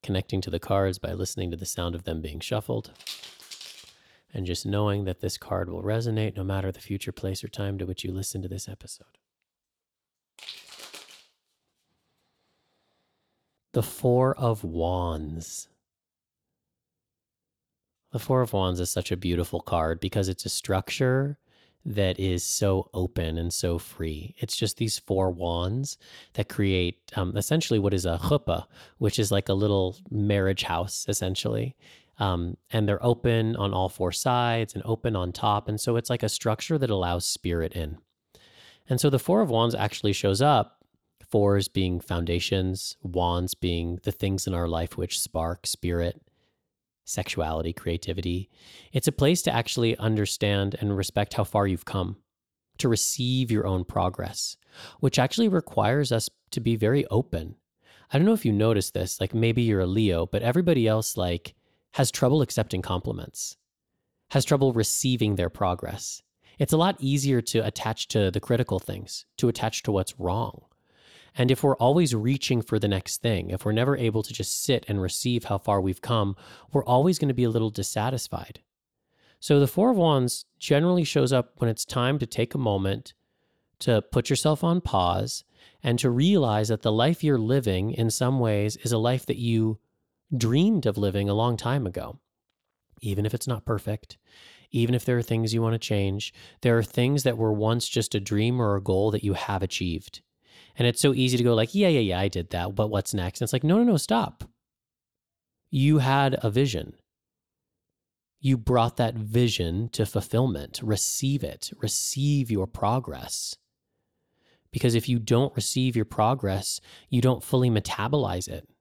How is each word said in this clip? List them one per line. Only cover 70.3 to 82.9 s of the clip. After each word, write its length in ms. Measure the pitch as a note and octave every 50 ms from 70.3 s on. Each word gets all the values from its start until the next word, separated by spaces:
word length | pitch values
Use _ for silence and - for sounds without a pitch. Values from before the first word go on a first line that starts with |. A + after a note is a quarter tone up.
| F#2 A2 A#2 - - - _ _ _ _ _ _ _ _ _ - - - - - _
And 160 | - B2 B2
if 140 | C3 - -
we're 140 | C#3+ C3
always 360 | - A#2 B2+ C#3+ F3 F3 C#3 A#2+
reaching 480 | A2 G#2+ B2 C#3 C#3 - - C3 A#2
for 160 | A2 - A2+
the 120 | G#2+ - G#2
next 320 | G2 F#2+ - - - -
thing, 300 | - A#2 A2 F2+ F2 F2+
if 120 | F2+ F#2 -
we're 80 | G#2+
never 240 | G#2+ A2 B2 C3+ C#3+
able 260 | - A#2+ A2+ G#2+ A2
to 120 | G#2 - -
just 320 | - F#2 - - - -
sit 180 | - C3 A2+ - -
and 120 | G#2 G2+
receive 440 | F#2 F2+ - - - B2+ A#2+ A#2 -
how 120 | - G#2
far 220 | F#2+ - - G#2 G2
we've 220 | F#2 G2 F#2 -
come, 340 | - - A#2+ A2 G2+ G2 F#2+ - - - - - - _ -
we're 100 | C#3+ -
always 340 | - B2 B2+ C#3+ F3+ F3+
gonna 160 | - D#3 C#3+ B2+
be 120 | A#2+ B2
a 40 | A#2
little 200 | A2 A#2 A2 A2
dissatisfied. 920 | G#2+ - G2 - - A2 G#2 B2 C3 A#2 - - - - - - - - _ _ _ _ _ _ _ _ _ _ _ _ _ _ _ _
So 180 | - - D3+
the 100 | C#3+ C#3+
Four 240 | C3 - F3 G#3 B3
of 60 | B3
Wands 460 | G3 E3+ D#3+ D3+ C3+ B2+ B2 - - - _ _ _
generally 460 | - - D3 C#3+ D#3+ F3 F3+ F3+ D#3+
shows 260 | - - D3 C3 B2
up 220 | C3+ B2+ A#2+ _ _
when 140 | - B2 A#2
it's 160 | A2 - -
time 340 | - - C3 A#2+ B2+ C#3+ D3
to 60 | B2+
take 280 | A2+ - - A#2 - -
a 40 |
moment 560 | C#3+ C3 A2 G2+ F#2+ G2 G2